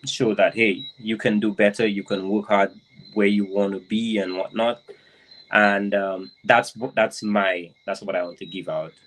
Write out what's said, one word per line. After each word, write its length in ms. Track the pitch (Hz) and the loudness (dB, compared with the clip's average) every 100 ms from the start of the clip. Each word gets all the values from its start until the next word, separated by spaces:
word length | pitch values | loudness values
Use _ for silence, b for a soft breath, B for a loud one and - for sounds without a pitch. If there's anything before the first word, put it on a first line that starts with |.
show 280 | - - 120 | -8 -2 0
that, 200 | 101 95 | 4 2
hey, 300 | 101 113 90 - - | 4 0 0 -6 -12
you 200 | 110 110 | -6 -2
can 220 | 123 107 | 0 2
do 140 | 107 | 0
better, 340 | 98 104 101 113 | 2 2 4 -2
you 160 | 101 | -2
can 260 | 95 98 95 | -4 -6 -2
work 180 | 104 101 | -2 0
hard 240 | 101 98 - _ _ - | 2 0 -2 _ _ -10
where 140 | - 101 | 0 2
you 180 | 104 | 2
want 280 | 98 98 101 | 0 0 -2
to 60 | 98 | -2
be 380 | - 107 113 107 | -4 -4 -2 -2
and 180 | 92 92 | -2 -4
whatnot. 440 | - 107 117 123 _ B B B B B B | -6 -2 -2 -2 _ B B B B B B
And, 420 | 107 104 101 101 | 4 4 4 0
um, 360 | 101 98 95 95 _ | 0 0 -4 -10 _
that's 300 | - 120 117 | 4 4 4
wh-, 200 | - 123 | -6 -8
that's 280 | - 110 - | 0 0 0
my, 480 | 107 104 98 90 85 _ | -2 0 0 -2 -6 _
that's 160 | - 98 | -8 -8
what 140 | 101 | -4
I 80 | 92 | -4
want 140 | 90 87 | -4 -8
to 60 | |
give 240 | 87 92 82 | -14 -12 -8
out. 240 | 78 82 _ | -6 -8 _